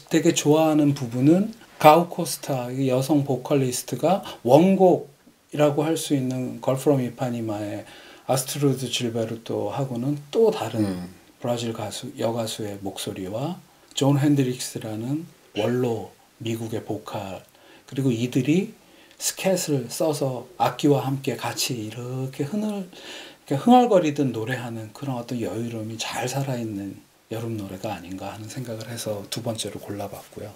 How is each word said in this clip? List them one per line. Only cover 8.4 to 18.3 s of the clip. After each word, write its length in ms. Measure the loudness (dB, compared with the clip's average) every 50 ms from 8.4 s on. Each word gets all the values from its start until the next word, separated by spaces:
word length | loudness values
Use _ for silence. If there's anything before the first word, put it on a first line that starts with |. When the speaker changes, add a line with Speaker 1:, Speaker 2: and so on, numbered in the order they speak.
| -2 -4 -4 0 2 2 2 2 -2 -4
Speaker 1:
질베르토하고는 1300 | -4 -2 -2 -2 -2 -2 -4 -4 -4 -10 -6 -6 -4 -2 -2 -4 -2 -4 -4 -4 -4 -4 -2 -2 -4 -4 -6 -4
또 200 | 2 4 4 4
다른 320 | 4 2 -4 -4 0 0 0
Speaker 2:
음. 260 | 0 0 -4 -8 -12 -14 -18 -20 -20 _ _
Speaker 1:
브라질 320 | -4 -4 -2 -2 -2 -4
가수, 400 | -4 -6 -6 -8 -8 -10 -12 -12 -8 -4
여가수의 600 | -4 -2 -2 -2 -4 -4 -6 -6 -8 -8 -8 -8
목소리와 760 | -8 -8 -8 -6 -8 -8 -6 -8 -8 -6 -6 -4 -4 -4 -6 -8 -12 _ _ _ _ _ -4
존 260 | 0 2 4 4 4
핸드릭스라는 1040 | 4 4 4 4 4 0 0 -4 -8 -10 -10 -10 -8 -8 -8 -6 -4 -4 -4 -6 -6 -10 -16 _ _ _ _ -2
원로 540 | -2 0 0 0 0 0 -2 -4 -6 -10 -16 _ _ _ _ _
미국의 440 | -6 -6 -6 -4 -6 -6 -6 -8 -6
보컬, 580 | -6 -8 -8 -8 -10 -10 -10 -8 -8 -10 -12 -14 _ _ _ _ -20 -20 -20 _
그리고 260 | -10 -6 -2 0 0
이들이 640 | 2 2 0 0